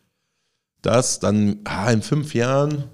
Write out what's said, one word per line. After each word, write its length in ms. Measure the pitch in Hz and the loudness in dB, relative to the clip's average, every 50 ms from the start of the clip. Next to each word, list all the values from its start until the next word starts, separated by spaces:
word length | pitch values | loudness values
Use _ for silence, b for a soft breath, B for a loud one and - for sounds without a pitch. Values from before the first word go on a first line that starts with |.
| _ _ _ _ _ _ _ _ _ _ _ _ _ _ _ _ | _ _ _ _ _ _ _ _ _ _ _ _ _ _ _ _
das, 380 | - - - 123 127 - - - | -2 2 2 2 2 2 -2 -2
dann, 380 | - 98 104 107 104 104 101 104 - | 0 0 2 4 2 2 0 -2 -6
ah, 260 | - - 90 98 120 | -8 -6 -2 0 2
in 100 | 117 107 | 2 0
fünf 320 | 104 - 151 151 135 - - | 0 0 -2 -2 -2 -2 -2
Jahren, 520 | 120 117 127 135 139 143 151 151 139 135 - | -2 0 2 2 0 0 0 -2 -6 -8 -10